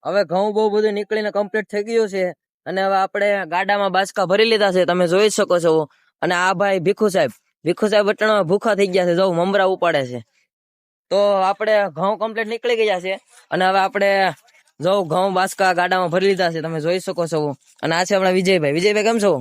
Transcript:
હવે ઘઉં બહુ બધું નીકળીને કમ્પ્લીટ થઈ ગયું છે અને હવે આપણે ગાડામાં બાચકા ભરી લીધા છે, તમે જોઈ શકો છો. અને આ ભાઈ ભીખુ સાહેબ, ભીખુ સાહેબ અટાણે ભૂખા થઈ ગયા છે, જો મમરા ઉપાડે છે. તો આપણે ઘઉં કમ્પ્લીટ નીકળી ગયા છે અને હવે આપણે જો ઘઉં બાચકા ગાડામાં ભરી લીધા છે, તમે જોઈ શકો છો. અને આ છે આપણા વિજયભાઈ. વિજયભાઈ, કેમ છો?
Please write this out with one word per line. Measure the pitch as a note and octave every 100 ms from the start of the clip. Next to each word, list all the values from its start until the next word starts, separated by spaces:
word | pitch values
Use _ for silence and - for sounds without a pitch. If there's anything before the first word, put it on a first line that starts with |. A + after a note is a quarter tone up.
હવે | C#3 F#3+ E3+
ઘઉં | F3+ G#3
બહુ | G#3 G#3+
બધું | G#3 G#3+
નીકળીને | G3+ G3+ G#3+ G#3
કમ્પ્લીટ | G3+ G#3 A3 G3+
થઈ | G#3
ગયું | G#3 A#3 G#3+
છે | F#3+ F3+ D#3+ _ _ -
અને | F#3
હવે | G3 G3
આપણે | F#3+ G#3 G3+ G3+ F3
ગાડામાં | E3+ G3 G3+ G3
બાચકા | F#3 G3 - F3+
ભરી | G3+ A3+
લીધા | A3 G3+
છે, | F#3 F3
તમે | F3 F3+
જોઈ | F3+ G#3+
શકો | G3+ G3 F3+
છો. | E3 D#3+ D3+ _ _ _
અને | E3 F3
આ | F#3
ભાઈ | F#3 G3+ F#3+
ભીખુ | E3 G3+ G#3+
સાહેબ, | F3+ C#3 - _ _ D3+
ભીખુ | F3 A3
સાહેબ | G#3 G#3
અટાણે | G#3 A3 G#3
ભૂખા | E3 G3+ A#3 G3
થઈ | G3+
ગયા | F#3 F3+
છે, | E3+
જો | F#3+
મમરા | E3+ F#3 G3+ F#3+
ઉપાડે | F#3 E3+ D#3 B2+
છે. | B2 - _ _ _ _ _ _ _ _
તો | F#3+ G3+ G3
આપણે | F#3+ G3 G#3+ G#3+ G3
ઘઉં | D3 F#3+ F#3
કમ્પ્લીટ | A3 A3 G#3+
નીકળી | A3+ A#3+ A#3
ગયા | A3 F#3
છે | F3+ F#3+ _ - _
અને | E3 F#3
હવે | G3
આપણે | F#3+ G3+ G3+ G3 F#3+ D3+ _ _ _ _
જો | D#3 G3+
ઘઉં | E3+ E3 G3
બાચકા | F3+ F#3+ - F#3+
ગાડામાં | F3+ F3+ F#3 F3+
ભરી | E3+ F#3+
લીધા | F#3+ F3
છે, | E3
તમે | D#3+ D#3+
જોઈ | D#3 F3+
શકો | F3+ E3+ E3
છો. | D#3+ D3 C3+ _ _
અને | D3+ E3
આ | F3+
છે | G3
આપણા | F#3+ F#3
વિજયભાઈ. | F#3 F#3+ D3 D3+
વિજયભાઈ, | G3 G#3
કેમ | G#3+ A#3
છો? | G3+ C#3+